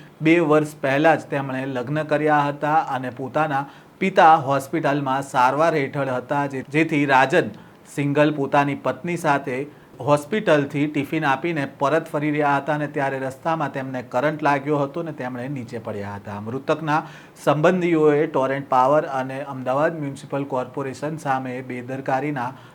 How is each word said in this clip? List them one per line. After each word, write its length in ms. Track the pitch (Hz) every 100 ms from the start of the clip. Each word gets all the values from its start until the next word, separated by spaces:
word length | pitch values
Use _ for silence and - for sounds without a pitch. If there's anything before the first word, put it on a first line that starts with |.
| - -
બે 180 | 156 170
વર્ષ 280 | 156 151 151 -
પહેલા 340 | 135 139 160 151
જ 40 |
તેમણે 460 | - 143 135 131 135
લગ્ન 380 | 127 120 151
કર્યા 360 | 151 147 151 147
હતા 340 | 143 143 147
અને 360 | 156 143 131 127
પોતાના 560 | 120 127 113 156 135 143 - - -
પિતા 360 | 190 196 165 160
હોસ્પિટલમાં 840 | 165 180 - 165 147 143 139 131
સારવાર 540 | 139 135 123 139 165 156
હેઠળ 340 | 135 147 135
હતા, 360 | 123 123 143 143
જે-, 200 | 131 123
જેથી 360 | 143 160 151 143
રાજન 380 | 131 131 170 127 - - - - -
સિંઘલ 360 | 143 143 151
પોતાની 440 | 147 135 143 143 139
પત્ની 420 | 135 127 170 170
સાથે 500 | 165 139 139 127 147 - - -
હોસ્પિટલથી 880 | 127 147 147 214 214 151 139 147 143
ટિફિન 380 | 143 135 160 151
આપીને 420 | 135 170 160 135 -
પરત 280 | 139 160 160
ફરી 240 | 151 147
રહ્યા 260 | 151 147 139
હતા 160 | 139
અને 140 | 151 147
ત્યારે 320 | 147 135 135
રસ્તામાં 540 | 131 131 165 160 143
તેમને 280 | 139 131 127
કરંટ 420 | 120 127 147 151
લાગ્યો 340 | 147 143 143 147
હતો 220 | 139 170
અને 120 | 165
તેમણે 360 | 147 123 127 127
નીચે 320 | 143 113 117
પડ્યા 360 | 113 104 98 104
હતા. 260 | 104 101
મૃતકના 600 | 107 135 135 151 160 151 160 - - -
સંબંધીઓએ 840 | - 143 160 185 175 160 151 147 160
ટોરેન્ટ 420 | 147 131 135 139
પાવર 360 | 131 131 151 160
અને 360 | 135 131 135
અમદાવાદ 580 | 139 131 127 135 160 165
મ્યુનિસિપલ 440 | 143 135 - 139
કોર્પોરેશન 760 | 139 131 123 143 135 127 147 156
સામે 440 | 143 131 131 127
બેદરકારીના 920 | 127 123 123 131 131 135 147 147 - - -